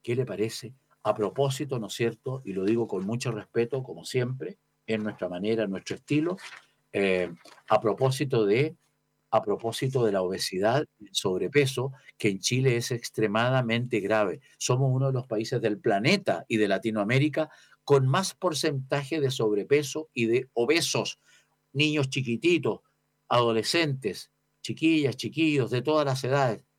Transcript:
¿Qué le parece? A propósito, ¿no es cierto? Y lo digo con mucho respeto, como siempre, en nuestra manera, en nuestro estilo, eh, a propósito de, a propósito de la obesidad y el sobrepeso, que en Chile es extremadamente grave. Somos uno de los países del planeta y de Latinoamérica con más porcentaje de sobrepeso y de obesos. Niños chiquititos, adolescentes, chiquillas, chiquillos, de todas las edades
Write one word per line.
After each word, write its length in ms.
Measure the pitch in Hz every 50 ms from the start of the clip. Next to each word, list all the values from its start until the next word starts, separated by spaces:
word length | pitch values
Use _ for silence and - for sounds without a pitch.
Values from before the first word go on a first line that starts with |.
¿Qué 140 | _ - 120
le 100 | 117 92
parece? 500 | - 95 90 104 117 - - - - 131 _ _ _ _ _ _
A 100 | 107 107
propósito, 640 | - 107 95 - - 139 139 135 - 151 135 135 120
¿no 100 | 107 98
es 60 | -
cierto? 460 | - 117 117 120 - _ 131 131 131 -
Y 80 | 101 95
lo 120 | 95 95
digo 220 | 101 113 117 117
con 180 | 110 - 95 95
mucho 280 | 98 113 123 - 127 110
respeto, 500 | 104 98 _ _ 113 117 117 - 135 131
como 220 | 131 92 - -
siempre, 540 | - - 127 123 123 131 131 156 175 202 _ _ _ _ _ _
en 160 | - 113 110 107
nuestra 260 | 107 104 - 98 87
manera, 360 | 87 87 95 107 113 110 110
en 60 | 98
nuestro 260 | 95 90 - - 95
estilo, 400 | 82 _ - 143 151 156 175 185 196 - - - - - _ _ _ _ _ -
eh, 400 | 98 98 98 95 90 90 85 87 - _ - - - _ -
a 120 | - -
propósito 640 | - 110 98 - 131 135 131 - 147 135 131 117 110
de, 320 | 98 104 120 147 160 233 _ _ _ _ _ _ _ _ _ _ _
a 120 | - 110 -
propósito 600 | 104 101 95 - 117 113 - - 131 135 135 120
de 80 | 110 98
la 100 | 98 92
obesidad 640 | 90 95 92 - - - 90 98 110 120 143 156 - _ _
y 100 | - -
el 60 | -
sobrepeso, 800 | - - - 92 185 190 180 139 147 147 135 - - 123 135 131 - _ - - _
que 100 | - 110
en 120 | 98 95
Chile 360 | - - 123 127 131 135 120
es 140 | 117 117 -
extremadamente 1080 | 123 117 - - _ - 110 107 101 110 117 123 131 131 123 113 113 117 120 120 - 107
grave. 400 | 92 98 107 110 107 98 82 71 _ _ _ _
Somos 320 | - - 127 127 139 135 127
uno 140 | 131 139
de 60 | 135 131
los 140 | 127 -
países 340 | - 113 107 110 - - 120
del 180 | 107 110 104 98
planeta 680 | - - 104 98 107 147 190 202 190 - 95 82 - _
y 80 | 123
de 120 | 110 107 98
Latinoamérica 800 | 101 92 - 113 110 110 101 104 123 135 143 151 135 156 156 151 - - - _ - _ _
con 220 | - 143 139 135
más 280 | 131 139 185 190 - -
porcentaje 840 | _ - 180 160 135 - 160 147 135 131 - 151 143 143 135 165 160
de 100 | 143 131
sobrepeso 800 | 131 - 113 110 104 101 95 - 139 147 147 139 - 156 156 - _
y 140 | 123 117
de 240 | 110 113 127 131 - _
obesos. 680 | - 120 117 156 170 147 - - 127 104 - - _ _ _ _ _ _ _ _ _ _ _ _
Niños 380 | 139 151 151 151 156 139 135
chiquititos, 680 | - 143 131 113 117 113 - 170 180 160 120 117 101 - _ _ _ _ _ _ _ _ _ _
adolescentes, 1000 | 123 120 120 117 113 113 107 - - 170 165 151 139 135 - 104 90 - - _ _ _ _ _ _ _ _
chiquillas, 540 | - 156 - 156 160 160 156 143 131 110
chiquillos, 540 | - - 113 98 147 165 156 151 139 120 107
de 120 | 123 123 120
todas 220 | 151 151 156 151
las 180 | 143 131 131 -
edades 400 | 123 135 143 139 123 107 92 _ _ _